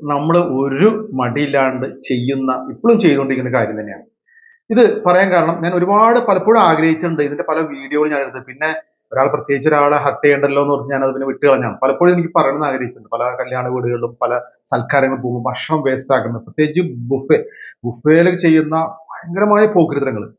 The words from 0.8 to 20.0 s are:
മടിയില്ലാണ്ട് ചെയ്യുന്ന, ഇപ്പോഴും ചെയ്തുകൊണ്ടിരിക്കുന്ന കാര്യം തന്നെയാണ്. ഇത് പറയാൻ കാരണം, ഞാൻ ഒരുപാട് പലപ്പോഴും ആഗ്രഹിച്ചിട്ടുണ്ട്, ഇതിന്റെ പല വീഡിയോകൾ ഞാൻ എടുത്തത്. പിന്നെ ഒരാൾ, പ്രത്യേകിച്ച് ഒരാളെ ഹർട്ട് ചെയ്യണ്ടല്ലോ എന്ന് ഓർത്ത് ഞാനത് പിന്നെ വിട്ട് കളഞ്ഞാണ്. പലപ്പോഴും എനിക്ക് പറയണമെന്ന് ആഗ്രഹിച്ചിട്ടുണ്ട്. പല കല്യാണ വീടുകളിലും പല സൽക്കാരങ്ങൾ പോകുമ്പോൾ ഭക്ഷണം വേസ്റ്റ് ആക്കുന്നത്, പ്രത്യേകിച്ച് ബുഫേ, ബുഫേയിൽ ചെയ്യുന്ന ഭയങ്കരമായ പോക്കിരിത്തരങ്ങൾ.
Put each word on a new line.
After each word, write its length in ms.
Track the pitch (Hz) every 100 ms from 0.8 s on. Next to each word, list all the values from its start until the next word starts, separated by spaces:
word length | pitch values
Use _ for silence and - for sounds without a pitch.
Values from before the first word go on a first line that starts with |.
| 208 226 -
മടിയില്ലാണ്ട് 880 | 131 120 143 147 139 131 127 131 -
ചെയ്യുന്ന, 680 | - 127 123 135 131 131 -
ഇപ്പോഴും 300 | 113 226 233
ചെയ്തുകൊണ്ടിരിക്കുന്ന 600 | 175 139 131 131 123 123
കാര്യം 200 | 104 107
തന്നെയാണ്. 240 | 107 98 - _ _ _ _ _ _
ഇത് 340 | 226 220 202
പറയാൻ 280 | 185 180 196
കാരണം, 320 | 180 160 170
ഞാൻ 100 | 165
ഒരുപാട് 460 | 180 180 208 226 240
പലപ്പോഴും 420 | 233 185 190 226
ആഗ്രഹിച്ചിട്ടുണ്ട്, 640 | 185 156 160 160 170 160
ഇതിന്റെ 200 | 143 143 -
പല 100 | 156
വീഡിയോകൾ 500 | 156 139 139 147 151
ഞാൻ 100 | 147
എടുത്തത്. 220 | 135 131
പിന്നെ 340 | 123 131 156 160 - _ _
ഒരാൾ, 140 | 131 139
പ്രത്യേകിച്ച് 420 | 143 - 139 143
ഒരാളെ 280 | 147 143 147
ഹർട്ട് 280 | 139 139 147
ചെയ്യണ്ടല്ലോ 360 | 143 139 139
എന്ന് 140 | 143 139
ഓർത്ത് 160 | 127
ഞാനത് 200 | 139 135
പിന്നെ 160 | 131 135
വിട്ട് 180 | 131 147
കളഞ്ഞാണ്. 320 | 131 120 101
പലപ്പോഴും 300 | 135 135 175
എനിക്ക് 160 | 180 165 156
പറയണമെന്ന് 320 | 139 143 151
ആഗ്രഹിച്ചിട്ടുണ്ട്. 420 | 131 123 120 107
പല 140 | 117 123 123
കല്യാണ 240 | 127 127 123
വീടുകളിലും 500 | 127 120 120 120 120
പല 180 | 120 120 - _ _
സൽക്കാരങ്ങൾ 520 | 123 117 143 135 135
പോകുമ്പോൾ 320 | 123 123 120
ഭക്ഷണം 320 | 123 - 156
വേസ്റ്റ് 320 | 135 131 -
ആക്കുന്നത്, 300 | 131 120 117
പ്രത്യേകിച്ച് 380 | - - 151 147 170 123
ബുഫേ, 480 | 120 135 139 151 - - - -
ബുഫേയിൽ 540 | 117 120 151 160 175 175
ചെയ്യുന്ന 380 | 175 160 151 160 160
ഭയങ്കരമായ 800 | - - - 170 175 208 208 214
പോക്കിരിത്തരങ്ങൾ. 580 | 202 160 139